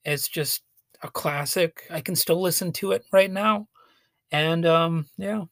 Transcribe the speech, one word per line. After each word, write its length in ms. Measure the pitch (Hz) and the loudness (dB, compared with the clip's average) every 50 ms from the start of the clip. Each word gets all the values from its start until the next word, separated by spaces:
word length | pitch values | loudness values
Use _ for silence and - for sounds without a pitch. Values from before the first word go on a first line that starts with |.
| _ | _
It's 240 | 151 147 139 - - | -4 -4 -4 -4 -6
just 340 | - 165 147 139 - - _ _ _ _ _ _ _ - | -4 -4 -4 -4 -4 -8 _ _ _ _ _ _ _ -16
a 80 | - - | -16 -10
classic. 720 | _ - - 156 147 143 143 139 - 185 175 165 _ - - - | _ -4 -4 -4 -4 -2 -4 -2 0 0 0 0 _ -8 -18 -10
I 100 | 170 156 | -8 -8
can 140 | - - 180 | -6 -4 -2
still 260 | 160 - - 165 175 | -2 2 0 0 2
listen 300 | 185 180 170 - 190 175 - | 2 0 0 0 -2 -4 -6
to 180 | - - 190 | -4 -2 0
it 120 | 196 190 - _ | 0 -2 -2 _
right 200 | - 190 190 196 | 4 4 4 4
now. 360 | 185 190 208 220 214 208 214 _ _ _ _ _ _ _ _ _ _ _ _ _ | 0 0 0 0 0 0 -4 _ _ _ _ _ _ _ _ _ _ _ _ _
And, 340 | - 147 151 160 165 170 170 | -2 0 2 2 0 2 4
um, 420 | 170 165 165 165 165 165 165 151 _ _ - | 4 6 6 4 2 0 -2 -4 _ _ -8
yeah. 280 | 190 196 208 220 180 165 | -6 -4 -4 -4 -6 -10